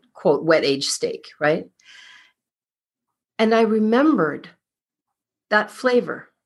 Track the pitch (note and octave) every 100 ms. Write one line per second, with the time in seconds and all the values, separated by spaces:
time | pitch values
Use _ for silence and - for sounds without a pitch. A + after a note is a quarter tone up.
0 | _ - F#3 C#3+ D#3+ D#3+ C#3+ C#3 C#3 -
1 | - - - - D3+ D#3+ - _ _ -
2 | - - _ _ _ _ _ _ _ _
3 | _ _ _ - A3 A3+ A3+ A3 G#3+ A#3
4 | D4+ C4 D#3+ C#3 - _ _ _ _ _
5 | _ _ _ _ - G#3+ G#3+ - B3+ B3
6 | F#3 - - _